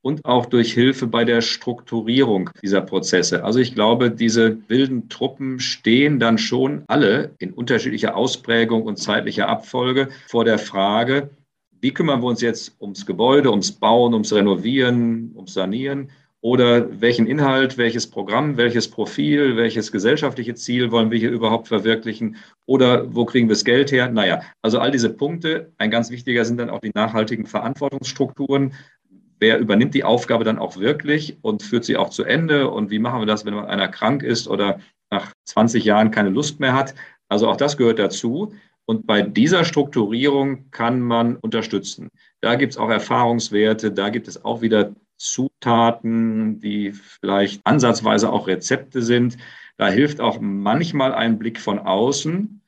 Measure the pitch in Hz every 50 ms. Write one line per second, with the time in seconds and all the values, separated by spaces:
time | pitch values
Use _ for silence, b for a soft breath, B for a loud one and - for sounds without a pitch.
0 | _ 131 151 147 - - 123 123 117 - - 120 113 110 - 117 120 131 131 -
1 | 131 113 113 117 117 117 117 117 117 - - - - 127 120 - - - 117 117
2 | 107 113 123 131 135 120 104 95 90 85 - - - 98 101 95 - - 95 95
3 | 90 - - 90 85 - 90 85 87 98 113 127 127 120 - 110 104 113 120 120
4 | 127 120 110 113 117 113 107 117 113 110 110 110 - - 113 131 139 131 131 120
5 | 113 - - - 123 131 - - 139 131 131 127 123 - - - - 110 117 127
6 | 143 147 147 123 117 113 113 107 - - 120 127 131 139 147 - - - 117 147
7 | 135 98 107 139 - - - _ - 90 90 - 120 120 127 107 - 131 104 -
8 | 113 - - - - 127 - - - 117 117 117 117 113 117 110 110 107 101 -
9 | - 110 104 113 - - - 107 104 113 101 - - - - 123 123 127 127 135
10 | 135 131 B B B - - 117 110 117 107 104 - - - 95 98 101 104 113
11 | 120 127 131 143 139 - - _ _ _ _ _ _ _ _ _ - 135 135 -
12 | 175 - 143 123 120 123 117 - 120 117 110 - - - _ _ - 101 95 -
13 | - - 92 85 113 127 135 143 135 131 104 101 92 - - _ - 107 113 120
14 | 120 120 117 110 107 - 110 104 101 101 95 85 95 117 131 135 127 123 123 120
15 | 117 117 113 113 113 113 - - 98 - - 98 95 95 104 123 131 139 139 143
16 | 135 139 b b b b b _ - 117 127 127 123 120 120 120 117 - - 101
17 | 113 120 120 117 113 113 135 151 143 135 131 131 135 131 131 120 120 117 113 120
18 | - - - - 98 95 107 127 147 151 143 117 120 117 113 117 107 - - -
19 | 107 - - - 147 151 147 147 147 135 120 113 117 113 110 113 107 - - 101
20 | 92 117 147 151 151 135 117 123 113 117 120 - - - 120 123 123 117 113 117
21 | 113 110 117 113 110 123 120 110 113 110 113 113 - - 117 120 101 113 113 110
22 | - 113 110 - 117 107 B B B B B _ _ - 131 131 127 123 123 120
23 | - - 113 117 117 120 - 127 117 110 104 98 101 120 120 131 143 139 135 127
24 | 123 123 117 110 101 90 - B B B B _ - 113 110 123 120 135 139 127
25 | 127 123 - - 143 156 170 170 165 160 160 165 - - _ _ 107 107 110 117
26 | 117 - 123 123 123 131 120 117 113 113 120 120 120 113 110 101 - 107 - 104
27 | 110 113 107 110 107 107 123 110 104 - - 110 110 117 139 - 143 139 135 135
28 | 131 127 - - 139 123 - - 139 131 139 139 139 135 B B B B B B
29 | _ _ _ - _ _ _ _ 107 110 113 - 120 107 101 107 131 - 143 135
30 | - - 113 120 - - 117 113 110 110 110 - 113 110 - 95 98 127 147 151
31 | - 143 151 156 151 - - _ - 113 107 101 - - 120 110 - - 107 -
32 | 98 - - - - - 120 160 165 160 147 143 135 - - 107 107 98 107 107
33 | 113 120 131 120 107 107 107 104 - 107 101 104 - 101 95 98 95 92 - -
34 | 104 113 143 143 - 123 120 117 - - - 101 104 101 98 B B B B _
35 | _ _ 104 101 - - - _ _ - - 107 113 117 117 117 98 107 104 107
36 | 110 107 - 110 104 95 95 127 151 151 - - 143 131 127 135 135 - B B
37 | B B B B _ _ 101 107 113 110 98 - 139 147 147 143 123 117 107 110
38 | 101 95 - - - 117 123 160 214 214 B B B B B B _ - 113 110
39 | - - 107 104 98 107 - 107 127 160 185 175 160 - - 147 139 143 - 123
40 | 107 98 113 120 135 143 139 139 135 139 135 131 - _ - - 117 117 127 127
41 | 123 120 117 117 117 120 120 - - 110 110 113 110 - - 98 - - - -
42 | - - b b b b b _ - 110 120 135 139 120 - 123 110 110 113 101
43 | - - 120 120 123 120 120 117 110 - 104 104 107 107 110 110 - 107 95 98
44 | 98 104 113 120 110 - - - - 113 117 117 117 110 110 104 101 104 - _
45 | _ _ _ _ - - - - 131 139 _ _ - 123 117 113 117 117 113 -
46 | - 113 113 113 113 113 110 110 110 107 107 107 - 104 104 104 101 98 101 -
47 | - - - _ - 98 98 98 101 98 - - _ - - 147 123 117 110 -
48 | 110 110 104 104 110 - - 101 - 95 92 92 - - 131 135 - - - 131
49 | 117 117 123 120 123 120 117 B B B B B B B B - 104 101 92 117
50 | 147 147 147 - 120 113 - - 107 101 98 101 101 104 113 151 170 170 - 143
51 | 131 131 131 113 113 117 113 107 110 113 107 - - 113 98 101 98 98 92 98
52 | 117 131 143 - - 156 165 190 214 214 - - _